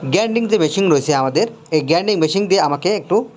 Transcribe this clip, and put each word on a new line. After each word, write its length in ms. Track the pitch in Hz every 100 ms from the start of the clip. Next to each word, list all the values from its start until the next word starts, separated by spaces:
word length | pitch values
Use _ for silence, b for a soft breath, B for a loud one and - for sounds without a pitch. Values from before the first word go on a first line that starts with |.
| 139
গ্রাইন্ডিং 300 | 160 226 220 226
যে 60 | 208
মেশিন 220 | 156 170 196
রয়েছে 180 | 147 135 143
আমাদের, 240 | 131 131 226 - - 156
এই 60 | 135
গ্রাইন্ডিং 260 | 165 196 196
মেশিন 200 | 156 190 202
দিয়ে 120 | 190 151
আমাকে 220 | 143 180 208
একটু 180 | 143 190 262